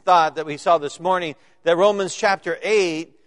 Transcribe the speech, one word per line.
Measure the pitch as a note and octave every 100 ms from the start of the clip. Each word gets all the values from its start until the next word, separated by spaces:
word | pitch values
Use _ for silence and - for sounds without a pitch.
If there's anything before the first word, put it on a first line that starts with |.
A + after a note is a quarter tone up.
thought | - F3+ D#3 C#3+
that | D#3
we | C#3+
saw | F#3 E3
this | C#3+ -
morning, | E3+ F#3 E3 C3+ _ _
that | E3 E3+
Romans | G3+ G3+ F#3
chapter | - G#3 G3 F3+ -
eight | F#3 G#3+ F3+ D#3 E3 _